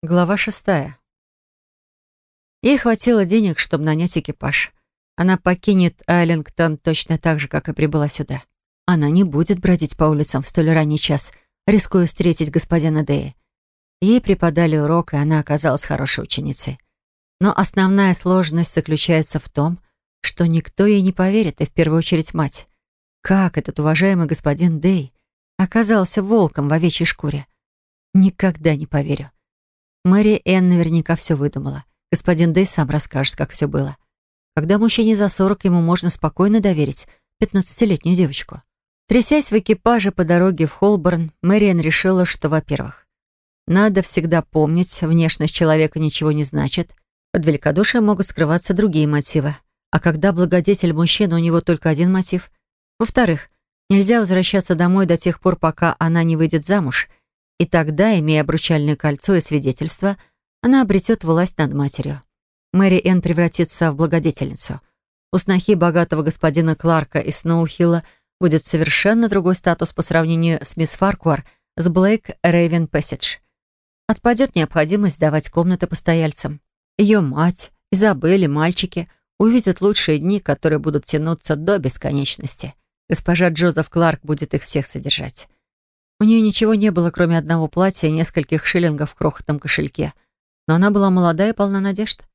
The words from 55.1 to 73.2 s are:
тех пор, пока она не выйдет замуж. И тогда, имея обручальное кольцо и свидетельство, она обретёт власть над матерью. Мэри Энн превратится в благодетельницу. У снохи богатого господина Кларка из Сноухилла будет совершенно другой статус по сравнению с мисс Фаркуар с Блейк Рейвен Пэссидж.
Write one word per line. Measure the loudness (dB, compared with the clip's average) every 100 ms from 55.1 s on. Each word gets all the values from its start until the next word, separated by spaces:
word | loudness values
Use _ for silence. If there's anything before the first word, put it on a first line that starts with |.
| 0
тех | 0 -2
пор, | -2 0
пока | -2 0 -2 0
она | 0 2
не | 0 0
выйдет | 0 0
замуж. | 0 -2 0 -4 -6 _ _ _ _ _
И | 0
тогда, | 0 0 0 2 2
имея | 2 0
обручальное | 0 -2 0 0 0 -2
кольцо | -2 -4 0 0
и |
свидетельство, | 0 -2 -2 -4 -6 -4 -4 -4 _ _ _ _
она | 2 2
обретёт | 4 0 2 -2
власть | 2 0 0 0
над | -2
матерью. | -2 -4 -4 -8 -8 _ _ _ _ _
Мэри | 0 2 2
Энн | 2 0
превратится | 0 0 0 0 -2 0 -2
в | 0
благодетельницу. | 0 0 0 -4 -8 -8 -8 -8 _ _ _ _ _
У | -4
снохи | 0 0 2 2
богатого | 2 2 0 -2
господина | -2 -2 -2 0 0 0
Кларка | 0 0 0 -6
из | -4 -4
Сноухилла | -2 0 0 0 0 0 -4 _ _ _
будет | 0 0 0
совершенно | -2 0 0 2 2 2
другой | 0 0 0
статус | 0 -2 -4
по | -4
сравнению | -2 0 0 0 0 -2
с | -4 -4
мисс | -4 0
Фаркуар | -2 0 -2 -2 -4 _ _ -4
с | 0
Блейк | 2 2 2 -4 -4
Рейвен | 0 2 2 0 -2
Пэссидж. | -4 -4 -6